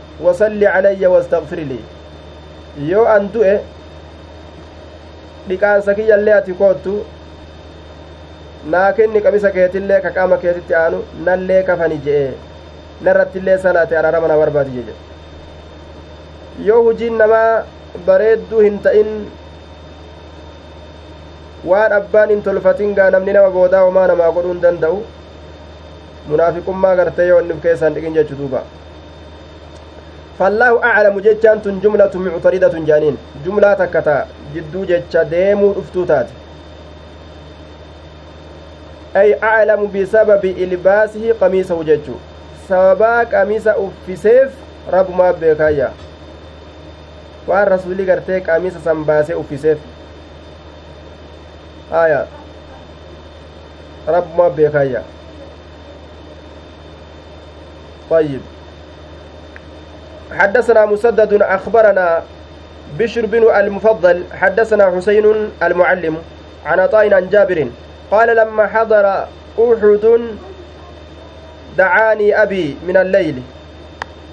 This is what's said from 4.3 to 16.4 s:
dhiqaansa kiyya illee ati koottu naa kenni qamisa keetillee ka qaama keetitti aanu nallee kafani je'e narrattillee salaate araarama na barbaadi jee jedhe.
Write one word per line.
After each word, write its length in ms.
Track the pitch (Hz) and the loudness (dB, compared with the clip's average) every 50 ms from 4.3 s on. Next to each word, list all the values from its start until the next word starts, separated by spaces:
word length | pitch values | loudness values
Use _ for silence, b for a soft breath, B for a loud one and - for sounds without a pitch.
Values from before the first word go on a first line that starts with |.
| - - - - - - - - - - - - - - - - - - - - - - - 190 | -20 -20 -20 -20 -20 -20 -20 -20 -20 -20 -20 -20 -20 -20 -20 -20 -20 -20 -20 -20 -20 -20 -10 -10
dhiqaansa 460 | 185 185 202 208 208 202 202 202 196 | -4 -2 0 0 0 0 0 -2 -4
kiyya 220 | 208 220 220 214 202 | -2 2 2 2 2
illee 160 | 208 214 214 | 4 2 2
ati 180 | 202 190 190 180 | 2 0 -2 -4
koottu 400 | 180 196 196 185 - - 185 202 208 - - - - - - - - - - - - - - - - - - - - - - - - - - - - - - - - - 151 165 | 0 0 0 0 0 -4 -6 -8 -8 -8 -12 -16 -20 -20 -20 -20 -20 -20 -20 -20 -20 -20 -20 -20 -20 -20 -20 -20 -20 -20 -20 -20 -20 -20 -20 -20 -20 -20 -20 -20 -18 -8 -4 -2
naa 200 | 180 190 196 190 | 2 2 2 2
kenni 280 | 220 220 220 220 208 | 2 0 2 2 0
qamisa 300 | 208 190 196 202 202 196 | 0 2 2 2 0 0
keetillee 500 | 185 185 180 180 185 196 196 196 196 190 | 2 2 0 0 0 -4 -2 0 0 0
ka 100 | 165 170 | 0 -2
qaama 260 | 175 185 185 180 180 | -2 -2 0 0 0
keetitti 380 | 175 185 175 175 175 170 - 175 | 0 0 -2 -4 -4 -4 -2 -2
aanu 240 | 165 160 170 180 185 - - - 156 160 | 0 0 0 -2 -4 -8 -12 -14 -6 -2
nallee 360 | 180 185 185 185 185 185 190 185 | -2 -2 -2 -2 0 0 0 2
kafani 360 | 185 180 170 170 156 156 147 135 | 0 -2 -2 -2 -2 -4 -4 -4
je'e 260 | 147 143 143 139 131 120 - - - - - - - - - - - - - - | -2 -2 -2 -2 -2 -6 -10 -16 -20 -20 -20 -20 -20 -20 -20 -20 -20 -20 -4 -2
narrattillee 560 | 180 190 190 185 185 - 190 190 190 190 185 | 0 2 2 0 0 -4 -6 -2 0 0 0
salaate 400 | 190 185 175 170 165 - 165 156 | 2 0 0 2 0 0 0 0
araarama 300 | 156 156 160 165 165 156 | 0 0 0 0 0 0
na 80 | 156 151 | 2 2
barbaadi 320 | 156 151 143 147 135 131 | 2 2 0 -2 -2 -4
jee 160 | 127 123 113 107 | -6 -10 -12 -12
jedhe. 240 | 104 - - - - - - - - - - - - - - - - - - - - - - - - - - - - - | -16 -18 -20 -20 -20 -20 -20 -20 -20 -20 -20 -20 -20 -20 -20 -20 -20 -20 -20 -20 -20 -20 -20 -20 -20 -20 -20 -20 -20 -20